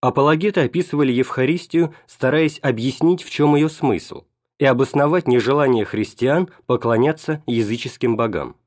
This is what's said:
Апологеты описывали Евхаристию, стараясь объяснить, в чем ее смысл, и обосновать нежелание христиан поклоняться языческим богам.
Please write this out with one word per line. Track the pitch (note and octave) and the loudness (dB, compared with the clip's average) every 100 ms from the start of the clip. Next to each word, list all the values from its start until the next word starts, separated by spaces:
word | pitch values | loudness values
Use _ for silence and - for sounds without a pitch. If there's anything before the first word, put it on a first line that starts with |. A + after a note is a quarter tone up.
Апологеты | C3 C3 C#3+ D#3+ G3+ G3 | 0 2 2 2 0 0
описывали | C3 D#3+ F3 D3 C#3+ | 0 0 -4 0 0
Евхаристию, | A#2+ C3 - C3 F3 - E3 E3 - _ | 0 -2 -2 -2 -2 -2 -2 -2 -4 _
стараясь | - B2+ D3 D#3 D3+ | -4 0 2 0 -2
объяснить, | C#3 A2+ B2 B2 D#3+ F3+ | -4 -2 -4 0 0 0
в | - | -4
чем | - D3 D3 | 0 2 4
ее | D#3 | 2
смысл, | D3+ C#3+ F#2+ - - _ _ _ _ | 0 -2 -2 -4 -18 _ _ _ _
и | C#3 | 2
обосновать | B2 C3+ - D3 F3+ C#3+ | 2 2 2 2 0 2
нежелание | B2 A2+ C#3+ C#3+ A#2+ G2+ | 2 2 2 2 2 0
христиан | G#2 G#2+ - B2 D3+ F3+ - _ | -4 -6 -2 0 0 -2 -8 _
поклоняться | A#2+ A#2 A2+ C3+ D#3 - D3+ - | -2 0 2 2 0 -6 -8 -4
языческим | A#2+ G#2+ A#2+ B2+ - B2 | -2 -2 -4 -8 -4 -2
богам. | A2+ A#2 F2 C2 - | 0 -2 -4 -8 -12